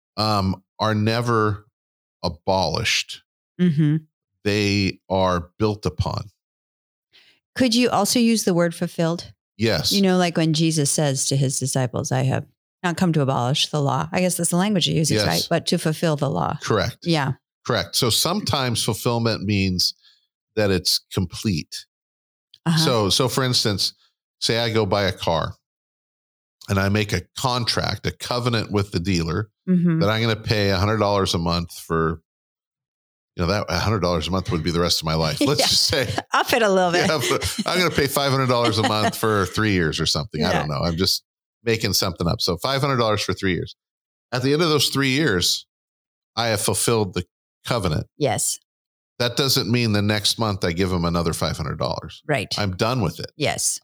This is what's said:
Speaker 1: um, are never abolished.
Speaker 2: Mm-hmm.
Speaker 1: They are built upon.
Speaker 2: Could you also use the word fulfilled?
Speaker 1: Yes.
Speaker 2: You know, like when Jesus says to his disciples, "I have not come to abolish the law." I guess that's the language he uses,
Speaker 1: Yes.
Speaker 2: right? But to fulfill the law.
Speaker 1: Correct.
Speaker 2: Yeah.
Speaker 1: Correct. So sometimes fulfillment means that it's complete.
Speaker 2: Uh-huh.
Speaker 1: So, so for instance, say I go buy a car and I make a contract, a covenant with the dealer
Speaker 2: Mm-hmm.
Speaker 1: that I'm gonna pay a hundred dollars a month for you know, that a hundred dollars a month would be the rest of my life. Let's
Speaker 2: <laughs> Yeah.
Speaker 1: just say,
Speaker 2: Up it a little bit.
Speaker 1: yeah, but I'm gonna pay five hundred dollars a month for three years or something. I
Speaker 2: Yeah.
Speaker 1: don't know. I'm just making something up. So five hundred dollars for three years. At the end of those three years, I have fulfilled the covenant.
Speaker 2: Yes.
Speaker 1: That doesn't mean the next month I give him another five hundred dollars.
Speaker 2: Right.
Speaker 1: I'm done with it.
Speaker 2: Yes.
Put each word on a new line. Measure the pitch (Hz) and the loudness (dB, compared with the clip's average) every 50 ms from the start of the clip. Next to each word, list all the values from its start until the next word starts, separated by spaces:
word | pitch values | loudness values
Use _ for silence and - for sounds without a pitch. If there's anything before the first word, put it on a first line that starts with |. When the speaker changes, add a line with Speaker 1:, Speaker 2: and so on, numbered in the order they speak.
| _ _ - | _ _ -6
Speaker 1:
um, | 98 107 110 107 101 95 95 92 - _ _ _ - | -2 0 0 2 2 2 0 -2 -4 _ _ _ -2
are | 104 107 107 | 0 0 2
never | 107 107 110 113 120 117 120 117 110 107 104 101 - - _ _ _ _ _ _ _ _ _ _ - - | 2 2 2 2 0 0 2 2 2 2 2 0 -4 -10 _ _ _ _ _ _ _ _ _ _ -6 -6
abolished. | 87 82 - - 101 95 95 90 78 80 - - - - - - - - - _ _ _ _ _ _ _ - | -6 -6 -4 -2 0 2 2 2 0 0 -2 -2 0 -2 -2 -4 -6 -12 -18 _ _ _ _ _ _ _ 0
Speaker 2:
Mm-hmm. | 180 180 147 151 156 147 151 156 156 _ _ _ _ _ _ _ - | 2 2 4 4 2 2 2 0 -4 _ _ _ _ _ _ _ -2
Speaker 1:
They | 104 101 107 101 101 101 101 98 92 - - _ - | -2 0 2 2 2 2 2 2 0 -2 -6 _ -2
are | 92 95 92 92 90 87 82 - _ | 0 2 2 2 2 0 -2 -6 _
built | - 110 107 104 104 - | -2 0 0 0 0 -4
upon. | 87 - - - 76 - - - - _ _ _ _ _ _ _ _ _ _ _ _ _ _ _ _ _ - _ _ _ _ _ _ - | -6 -2 -2 -4 -2 -2 -6 -8 -12 _ _ _ _ _ _ _ _ _ _ _ _ _ _ _ _ _ -20 _ _ _ _ _ _ -2
Speaker 2:
Could | - 262 247 220 | 0 2 2 4
you | 240 247 - | 2 2 2
also | - 170 202 - - 247 | 2 2 2 2 2 4
use | 233 226 226 214 - | 4 4 2 2 2
the | 202 175 | 2 2
word | 170 175 170 165 | 2 2 0 0
fulfilled? | - 175 170 - - 170 160 170 175 - - - _ _ _ _ | -4 -6 -6 -2 0 0 0 0 -4 -8 -16 -20 _ _ _ _
Speaker 1:
Yes. | - 110 113 98 78 - - | 0 0 2 2 2 0 0
Speaker 2:
You | 196 202 | 2 2
know, | 196 185 185 | 4 4 4
like | 185 180 175 160 | 4 2 2 2
when | 180 160 160 156 | 0 0 2 2
Jesus | 156 165 160 156 160 139 - | 2 2 2 2 0 0 0
says | - - 156 143 131 135 - | 0 0 0 0 0 -2 -2
to | - 135 | 0 0
his | 135 139 127 - - | 0 0 0 -2 -2
disciples, | 131 131 - 135 127 120 - 117 110 - | -4 -2 -2 -2 -2 -2 -2 -4 -4 -2
"I | 131 131 127 | -2 0 0
have | 131 117 113 - - _ _ _ _ _ - | 0 -2 -2 -6 -8 _ _ _ _ _ -8
not | - 175 165 | -6 -4 -2
come | - 190 175 156 | 0 2 2 2
to | 160 | 2
abolish | 139 127 135 131 120 123 147 - - | 2 2 2 0 0 0 0 0 -2
the | - - 151 | -2 0 0
law." | 139 139 127 139 156 160 | 0 0 0 -2 -4 -2
I | - 185 | -2 0
guess | 185 180 180 | 0 0 0
that's | - 175 - | -2 -2 0
the | 175 | 2
language | 175 190 214 208 175 151 | 2 2 2 2 0 0
he | 151 160 | 0 0
uses, | 156 160 - - | 0 2 2 2
Speaker 1:
Yes. | 107 101 | 2 2
Speaker 2:
right? | 180 165 165 - - | 2 0 0 0 0
But | 170 160 165 | -2 -2 0
to | - 185 | 0 -2
fulfill | 170 - 160 156 - - 165 151 | 0 0 -2 -2 0 0 0 0
the | 143 147 131 | 0 -2 -2
law. | 156 - - - - - | -2 -2 -2 -2 -4 -4
Speaker 1:
Correct. | - - 117 98 85 120 - - - | -2 0 2 2 2 0 -4 -6 -2
Speaker 2:
Yeah. | 170 165 151 135 131 127 - _ _ _ _ - | 0 0 2 2 -2 -4 -6 _ _ _ _ -6
Speaker 1:
Correct. | - 123 98 85 - - | -4 -2 -2 -2 -2 -2
So | - 139 117 | 0 0 2
sometimes | - - - 156 185 208 175 - - 143 131 123 113 - - | 2 2 0 0 -2 -2 -2 -2 0 0 0 0 -2 -2 -2
fulfillment | - 104 - - 123 120 117 113 113 107 - 95 | -2 -2 -2 -2 0 0 2 0 0 -2 -2 -2
means | 104 104 98 95 95 90 87 - - - _ _ - _ _ _ _ _ _ _ _ - | 0 0 2 2 0 0 0 -2 -2 -2 _ _ -20 _ _ _ _ _ _ _ _ -2
that | 110 104 98 | 0 2 2
it's | 95 90 90 - - - _ - - | 2 0 0 0 -2 -2 _ -4 -2
complete. | 104 92 - - - - 110 90 73 - - - - - _ _ _ _ _ _ _ _ _ _ _ _ _ - _ - | -2 -2 -2 -4 -4 -2 -2 -2 -2 -4 -8 -14 -16 -16 _ _ _ _ _ _ _ _ _ _ _ _ _ -18 _ -2
Speaker 2:
Uh-huh. | 165 165 | 0 0
Speaker 1:
So, | 160 160 156 123 110 107 - | 2 2 2 2 2 2 2
so | - - 135 120 | 2 2 0 0
for | - 139 131 | 0 0 0
instance, | 127 123 - - 113 101 92 - - - _ _ _ _ _ _ _ _ - | 2 0 0 0 0 0 0 -2 -4 -6 _ _ _ _ _ _ _ _ -6
say | - - 117 117 | -2 0 0 0
I | 117 113 107 | 0 2 2
go | 113 107 | 2 2
buy | 92 104 101 101 | 2 2 2 2
a | 90 | 0
car | - - - 90 82 78 80 - - _ _ _ _ _ _ _ _ _ _ _ _ _ _ _ _ _ _ _ _ _ - - | 0 -2 -2 0 0 0 0 -4 -8 _ _ _ _ _ _ _ _ _ _ _ _ _ _ _ _ _ _ _ _ _ -6 -2
and | 101 98 | 0 0
I | 98 98 | 2 2
make | 101 107 104 - - | 2 0 0 0 -2
a | 87 - _ - | -4 -4 _ -10
contract, | - - 127 123 123 117 - - 92 - - 110 - - | -4 -2 -2 -2 -2 -2 -2 -2 -2 -2 -2 -4 -4 -6
a | 87 | -8
covenant | - - - - 123 123 120 123 117 110 95 - | -8 -6 -6 -4 -2 0 0 0 0 0 -2 0
with | 98 104 98 - | 0 -2 -2 0
the | - 92 | -4 -4
dealer | 85 98 92 82 80 82 80 92 110 - _ _ - 180 | 0 0 0 0 0 0 -2 -4 -4 -8 _ _ -2 0
Speaker 2:
Mm-hmm. | 185 175 170 175 160 160 | 2 2 4 2 2 2
Speaker 1:
that | 101 101 | 2 2
I'm | 110 110 | 2 2
gonna | 117 113 107 | 2 0 0
pay | 107 - - 117 104 101 98 | -2 0 0 0 2 2 2
a | 95 | 2
hundred | 87 101 104 110 | 2 2 2 2
dollars | 107 104 101 101 101 95 90 - | 2 2 2 2 2 2 0 0
a | |
month | 87 82 85 85 87 85 - - | -2 0 0 -2 -2 -4 -6 -10
for | - - - 82 82 80 78 80 80 _ _ _ _ _ _ _ _ _ _ _ _ _ _ _ _ _ _ _ _ _ _ - | -16 -8 -4 -2 0 0 0 -2 -6 _ _ _ _ _ _ _ _ _ _ _ _ _ _ _ _ _ _ _ _ _ _ -6
you | - 87 | -2 0
know, | |
that | 82 101 104 - - | 0 0 0 -2 -2
a | 85 85 | -2 -2
hundred | 82 98 113 98 | 0 0 0 0
dollars | 85 87 87 82 80 | 2 0 0 0 0
a | 85 | -2
month | 92 95 92 - | -2 -2 -2 -2
would | 90 82 78 | -4 -2 -2
be | 87 | 0
the | 80 85 | 0 0
rest | 87 85 - - | 0 0 0 -2
of | 80 | -2
my | 80 78 | -2 0
life. | 80 80 78 78 - | 0 0 0 0 0
Let's | 302 247 151 - | 0 0 2 2
Speaker 2:
<laughs> | |
Yeah. | - | 2
Speaker 1:
just | - - - - | 2 2 2 2
say, | - - 143 123 - - - - - - | 2 0 0 -2 -2 -4 -6 -6 -2 0
Speaker 2:
Up | 269 - - - | 0 0 2 2
it | 240 | 2
a | 220 202 | 4 4
little | 190 190 185 175 | 4 4 2 2
bit. | 170 175 151 | 2 2 2
Speaker 1:
yeah, | 180 160 143 - - | 2 0 0 0 0
but | 135 - - - - - 196 | -2 -2 -2 -4 -4 -4 -2
I'm | - 165 185 | -2 0 2
gonna | 180 160 - | 0 0 0
pay | - 143 | 0 -2
five | 135 - 143 139 139 | 0 0 0 0 0
hundred | 131 135 131 | 0 0 2
dollars | 123 127 120 120 117 104 110 | 2 2 2 2 2 0 0
a | 107 | 0
month | 98 107 107 104 98 - | 0 0 0 0 -2 -2
for | - - 110 107 101 92 | -2 0 0 2 2 0
three | - - - 107 107 | 0 0 0 0 2
years | 98 90 82 76 - - | 2 2 2 0 0 -2
or | 80 | -2
something. | - - 82 71 - - 73 80 | -2 -2 -4 -4 -6 -4 -2 -2
I | 90 | 0
Speaker 2:
Yeah. | - - | 0 -2
Speaker 1:
don't | - 78 | -2 -4
know. | 73 65 80 | -4 -2 -2
I'm | 87 82 | -2 0
just | 82 95 - - - _ _ _ _ _ _ _ _ - | 0 0 0 0 -4 _ _ _ _ _ _ _ _ -2
making | 117 113 110 120 101 92 | -2 -2 0 0 -2 -2
something | - - 95 85 - 90 | 0 -2 -2 -4 -2 -2
up. | 85 82 - | -2 0 -2
So | - - 85 | -2 -4 -4
five | - - 131 135 135 | -2 -2 -2 0 0
hundred | 143 139 135 | 0 0 2
dollars | 120 117 110 107 104 - | 2 2 2 2 0 -2
for | - 92 | -4 -4
three | - 98 95 90 | -2 -2 -2 -2
years. | 82 85 - - _ _ _ _ _ _ _ _ _ _ - | -2 -4 -8 -14 _ _ _ _ _ _ _ _ _ _ -6
At | - 127 117 | -4 -2 0
the | 139 143 | 2 2
end | 151 | 2
of | 180 156 | 2 2
those | 151 139 - - | 2 2 0 0
three | - 135 139 131 | -2 0 0 0
years, | 127 143 165 135 95 87 82 - - - - _ _ _ _ _ _ _ _ _ _ _ _ _ - | 0 2 2 2 2 2 0 0 -2 -2 -6 _ _ _ _ _ _ _ _ _ _ _ _ _ -4
I | 113 117 | -2 0
have | 117 107 101 | 0 0 0
fulfilled | - - 107 - - 120 120 110 107 92 - | 0 -2 -2 0 0 2 2 2 0 -2 -4
the | 92 87 _ _ _ _ _ _ _ - | -6 -8 _ _ _ _ _ _ _ -6
covenant. | - 131 117 90 87 76 - - _ _ | -4 -2 -2 0 0 -2 -2 -4 _ _
Speaker 2:
Yes. | - 147 120 101 120 - - - - _ _ _ _ _ _ _ _ _ _ _ - | -2 -2 -2 0 0 -2 -4 -4 -6 _ _ _ _ _ _ _ _ _ _ _ -4
Speaker 1:
That | 120 120 - | -4 -2 0
doesn't | - 139 131 - 131 101 92 | 0 0 2 2 0 2 2
mean | 120 123 117 110 104 | 0 2 2 2 2
the | 104 | 2
next | 101 104 107 104 101 - - - | 2 2 0 2 0 -2 0 0
month | 113 107 98 95 - | -2 -2 -2 -2 -2
I | 90 | -2
give | 85 85 98 90 | 0 0 0 0
him | 92 87 85 | 0 0 0
another | 85 85 87 85 85 78 | 0 0 0 0 0 -2
five | - - 76 78 | -2 -2 -4 -4
hundred | - 80 71 76 78 | -4 -6 -6 -4 -4
dollars. | 65 64 - - - 82 - - - | -4 -4 -6 -8 -10 -14 -18 -14 -6
Speaker 2:
Right. | - 147 120 92 - - | -4 -4 -4 -2 -4 -4
Speaker 1:
I'm | - 104 98 92 | -4 -2 -2 -2
done | 90 110 113 131 127 | -2 0 0 0 0
with | 98 80 - - | 0 -2 -2 -6
it. | - - _ | -12 -12 _
Speaker 2:
Yes. | - 143 101 - - - - - - | -4 -4 -4 -2 -2 -4 -4 -4 -4